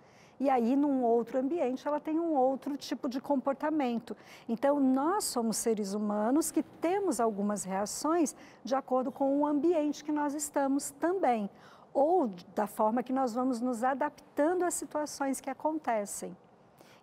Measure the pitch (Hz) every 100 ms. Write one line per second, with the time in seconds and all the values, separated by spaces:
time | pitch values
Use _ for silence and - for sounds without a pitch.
0 | - - - - 269 262 226 269 294 269
1 | 240 233 233 262 262 339 254 254 294 294
2 | 302 320 339 302 254 269 - 285 - 262
3 | 285 254 - 285 214 - 302 311 254 233
4 | 226 214 - - - 226 277 294 262 262
5 | 294 415 381 254 226 196 240 214 196 208
6 | 208 208 214 285 320 - - - 330 392
7 | 392 240 226 202 208 208 185 190 208 -
8 | 294 339 302 - - - 220 262 - 254
9 | 262 - 277 277 294 294 311 349 294 285
10 | - 294 294 285 - 302 277 277 - -
11 | 320 381 320 233 202 - - - - -
12 | 285 370 254 175 - - 208 - 214 240
13 | 240 262 262 226 262 240 254 233 254 277
14 | 294 - - - 294 359 349 - 302 302
15 | 302 - 277 262 - 262 302 320 - 226
16 | 202 - 185 175 - - - - - -